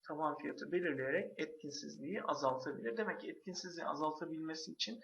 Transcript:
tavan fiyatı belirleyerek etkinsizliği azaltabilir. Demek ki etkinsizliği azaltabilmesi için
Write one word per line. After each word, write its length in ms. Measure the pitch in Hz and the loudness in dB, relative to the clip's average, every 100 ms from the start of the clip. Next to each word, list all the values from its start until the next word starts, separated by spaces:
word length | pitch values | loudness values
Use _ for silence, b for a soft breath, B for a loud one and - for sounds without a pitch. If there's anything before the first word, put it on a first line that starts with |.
| - | -6
tavan 300 | 151 151 147 | 2 2 2
fiyatı 340 | 147 - 147 | -4 -4 0
belirleyerek 600 | 175 175 135 131 170 - - | 2 4 2 4 4 2 -2
etkinsizliği 880 | 156 - 147 - 147 - 143 208 | -4 -4 -8 -6 -8 -6 -4 -2
azaltabilir. 720 | - 143 135 127 - - 113 226 | 0 4 4 4 0 -2 0 2
Demek 220 | 196 - | 2 0
ki 100 | - | -4
etkinsizliği 580 | - 190 180 185 165 - | -8 -6 -6 -6 -2 0
azaltabilmesi 840 | 147 156 160 165 160 160 160 160 | 2 2 2 -2 -2 -2 -4 -4
için 280 | 160 - 233 | -2 -2 -4